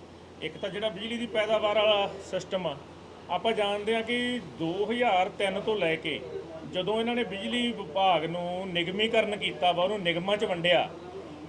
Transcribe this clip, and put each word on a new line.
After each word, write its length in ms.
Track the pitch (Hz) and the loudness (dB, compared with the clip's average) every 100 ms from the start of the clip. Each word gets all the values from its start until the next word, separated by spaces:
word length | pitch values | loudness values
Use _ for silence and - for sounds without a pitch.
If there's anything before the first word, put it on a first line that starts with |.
| - - - - | -20 -20 -20 -10
ਇੱਕ 160 | 160 156 | -10 -6
ਤਾਂ 120 | 202 | -6
ਜਿਹੜਾ 180 | 190 220 | -4 -4
ਬਿਜਲੀ 280 | 185 220 233 | -4 -6 -4
ਦੀ 100 | 233 | -2
ਪੈਦਾਵਾਰ 500 | 226 208 214 208 214 | 0 2 2 4 4
ਵਾਲਾ 340 | 208 208 196 - - | 4 4 2 -4 -6
ਸਿਸਟਮ 360 | 185 - 190 170 | -6 -4 -4 -4
ਆ, 100 | 143 - - - - - | -6 -12 -18 -18 -16 -4
ਆਪਾਂ 220 | 175 226 | 0 0
ਜਾਣਦੇ 420 | 208 202 208 208 | 2 2 0 0
ਹਾਂ 80 | 226 | 0
ਕਿ 380 | 220 240 247 247 175 - | 0 0 0 -2 -6 -4
ਦੋ 280 | 165 190 208 | -2 0 0
ਹਜ਼ਾਰ 380 | 240 240 185 190 | 4 4 6 4
ਤਿੰਨ 320 | - 196 190 | 2 0 0
ਤੋਂ 160 | 208 214 | 0 2
ਲੈ 200 | 170 160 | 2 2
ਕੇ 240 | 160 123 - - - - - | -2 -4 -6 -10 -10 -12 -6
ਜਦੋਂ 280 | 175 180 220 | -4 0 0
ਇਹਨਾਂ 140 | 233 | 0
ਨੇ 100 | 240 | 0
ਬਿਜਲੀ 480 | 202 196 226 240 240 | -2 -4 -2 0 0
ਵਿਭਾਗ 520 | 202 156 190 190 165 | -2 -2 2 4 4
ਨੂੰ 440 | 160 175 175 180 190 | 2 -2 -4 -4 -2
ਨਿਗਮੀਕਰਨ 680 | 175 170 196 220 226 208 208 | -2 0 0 2 4 2 -2
ਕੀਤਾ 360 | 185 - 180 | -4 2 2
ਵਾ, 100 | 170 | 4
ਉਹਨੂੰ 180 | 185 214 | 2 2
ਨਿਗਮਾਂ 360 | 175 170 190 208 | 0 0 0 0
'ਚ 80 | |
ਵੰਡਿਆ, 460 | 214 175 175 165 101 - - - - - | 0 2 4 4 4 -4 -12 -12 -12 -14